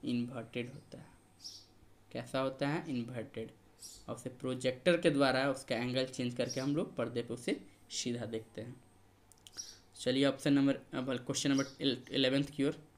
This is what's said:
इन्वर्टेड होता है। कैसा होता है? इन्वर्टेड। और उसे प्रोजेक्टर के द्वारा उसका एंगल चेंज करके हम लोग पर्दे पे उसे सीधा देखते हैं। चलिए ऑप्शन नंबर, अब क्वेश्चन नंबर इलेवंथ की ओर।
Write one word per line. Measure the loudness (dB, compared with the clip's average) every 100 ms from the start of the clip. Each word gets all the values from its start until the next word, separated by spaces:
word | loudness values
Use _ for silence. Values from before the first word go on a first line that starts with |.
| 0
इन्वर्टेड | -2 -2 -6 -8 -6 -8
होता | -10 -16 -18
है। | -18 -20 _ -18 -16 -16 -20 -20 -20 -20 -10
कैसा | -10 -4 0
होता | 0 0 -2
है? | -2 -2
इन्वर्टेड। | -2 -2 -6 -8 -8 -10 -12 -20 -20 -18 -16 -10
और | -8
उसे | -8
प्रोजेक्टर | -6 -4 0 0 2 4 6
के | 6
द्वारा | 6 4 4 2
उसका | 0 -2 0
एंगल | 2 0 0
चेंज | 0 -2 0
करके | -2 0
हम | 0 0
लोग | 0 -2
पर्दे | -2 -2
पे | -4
उसे | -4 -2 -2 -4 -20 -10
सीधा | -6 -2 -2 -4
देखते | -6 -8 -12
हैं। | -12 -14 -20 -20 -20 _ _ -20 -20 -16 -16 -16 -20 -6
चलिए | 0 4 4
ऑप्शन | 4 4
नंबर, | 6 6
अब | 2 -2 -4 -2 -4
क्वेश्चन | -2 0 2
नंबर | 2 0 0 0 0 -2
इलेवंथ | 2 4 4 0
की | 0
ओर। | 0 0 -12